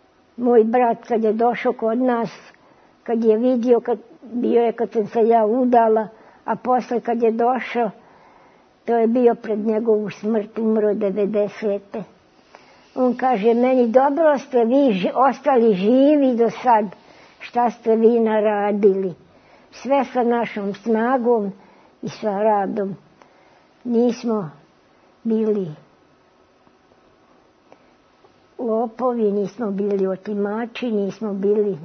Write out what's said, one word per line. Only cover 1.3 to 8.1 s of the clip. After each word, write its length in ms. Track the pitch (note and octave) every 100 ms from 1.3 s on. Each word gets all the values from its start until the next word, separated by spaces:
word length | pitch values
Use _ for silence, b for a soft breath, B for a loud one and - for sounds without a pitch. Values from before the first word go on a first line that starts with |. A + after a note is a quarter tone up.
došao 400 | A3 A#3+ A3 B3
kod 260 | - A3+ A#3+
nas, 320 | B3+ A#3 G3 - - _ b b b b
kad 220 | - A3+
je 120 | A3+ G#3+
vidio, 440 | B3+ B3 B3 A#3
kad, 180 | A#3+ A3 - -
bio 400 | B3 A#3+ A3 A#3
je 100 | A#3
kad 200 | A3+ A3+
sam 140 | A#3 G#3
se 220 | A#3 A3+
ja 180 | A3+ G#3+
udala, 640 | B3 B3 A#3+ A3+ A3 G#3+ b b b
a 120 | - A3
posle 440 | B3 B3+ - A#3
kad 220 | A#3 A#3+
je 80 | A3+
došao, 600 | A3+ A#3+ B3+ - A#3 G#3+ - b